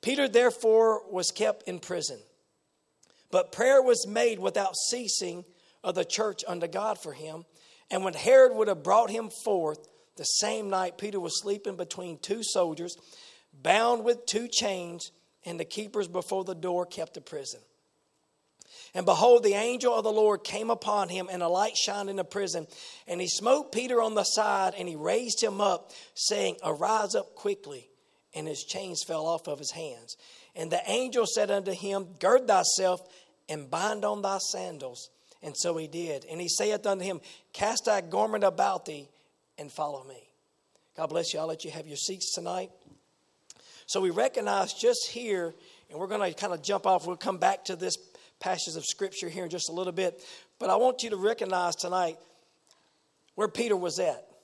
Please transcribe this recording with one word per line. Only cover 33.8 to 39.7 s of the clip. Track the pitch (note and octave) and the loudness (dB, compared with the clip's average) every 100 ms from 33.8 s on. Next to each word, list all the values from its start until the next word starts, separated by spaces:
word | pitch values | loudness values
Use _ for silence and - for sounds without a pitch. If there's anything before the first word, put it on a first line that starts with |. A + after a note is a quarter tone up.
| G3+ G#3+ G#3 | -2 0 -2
on | G#3 | -2
thy | G3 G3 | -2 -2
sandals.' | - F#3+ F#3 D#3 C3 A#2+ - _ _ - E3 | -4 -6 -8 -10 -12 -12 -20 _ _ -18 -12
And | C#3+ | -4
so | F3 E3 | -2 -2
he | D#3 | -6
did. | D#3+ E3+ C#3 | -8 -6 -6
And | - D#3+ | -8 -8
he | F3 | -4
saith | - G#3 G#3 G#3 | 0 0 0 0
unto | G3 | -2
him, | F#3 F3+ - - _ | -2 -6 -10 -20 _
'Cast | - G3+ A3 | -4 -2 0
thy | - G3+ | 0 0
garment | E3+ F#3 A3 G#3+ G3 | 0 0 0 2 0
about | E3 G3+ F#3 - | 2 0 0 -6
thee | D3+ C#3 _ _ _ _ - | -14 -14 _ _ _ _ -16
and | |
follow | D3 | -14